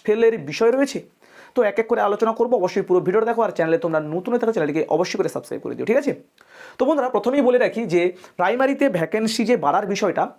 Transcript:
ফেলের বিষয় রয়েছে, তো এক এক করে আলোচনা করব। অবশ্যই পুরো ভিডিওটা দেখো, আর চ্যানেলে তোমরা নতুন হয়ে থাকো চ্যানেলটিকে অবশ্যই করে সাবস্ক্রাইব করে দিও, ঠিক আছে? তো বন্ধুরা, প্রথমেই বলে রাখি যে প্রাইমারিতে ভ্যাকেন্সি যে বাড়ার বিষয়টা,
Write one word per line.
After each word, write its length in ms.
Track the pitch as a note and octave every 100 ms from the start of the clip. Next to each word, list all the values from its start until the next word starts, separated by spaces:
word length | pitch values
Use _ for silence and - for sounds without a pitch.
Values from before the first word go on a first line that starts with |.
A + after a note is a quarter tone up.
| -
ফেলের 280 | G#3+ A3+ F#3+ C#3+
বিষয় 220 | D3 A3+
রয়েছে, 260 | C4 C#4 F3 - _ _ - - -
তো 40 | G#3
এক 80 | G#3+
এক 60 | A3
করে 100 | A3+ G#3
আলোচনা 260 | G3+ A3+ A3+
করব। 120 | A#3 A#3+
অবশ্যই 240 | F3+ - F#3+
পুরো 120 | F3+ E3
ভিডিওটা 220 | G#3 A3
দেখো, 120 | A3+ G#3
আর 60 | E3+
চ্যানেলে 220 | D#3+ E3
তোমরা 160 | E3+ D#3 D3+
নতুন 160 | E3+ F#3
হয়ে 100 | A#3
থাকো 120 | A3+ A3
চ্যানেলটিকে 280 | D3+ D3+ - D#3
অবশ্যই 220 | F3+ -
করে 100 | E3 C3
সাবস্ক্রাইব 260 | - - A#2
করে 100 | A#2
দিও, 120 | D3+
ঠিক 80 | C4
আছে? 100 | C#4 - - _ _ - - -
তো 40 | C4
বন্ধুরা, 220 | D4+ B3+ A#3
প্রথমেই 280 | A#3+ C#4+ B3
বলে 120 | B3
রাখি 180 | G#3+ A3+ A3
যে 80 | F3 F3+ - - -
প্রাইমারিতে 460 | F3+ B3 C4+ C#4 C#4 F3+
ভ্যাকেন্সি 440 | D#3+ G#3+ A3 - A3
যে 60 | A#3 C#3+
বাড়ার 200 | F3 G3+
বিষয়টা, 300 | G3 G3 D#3 E3+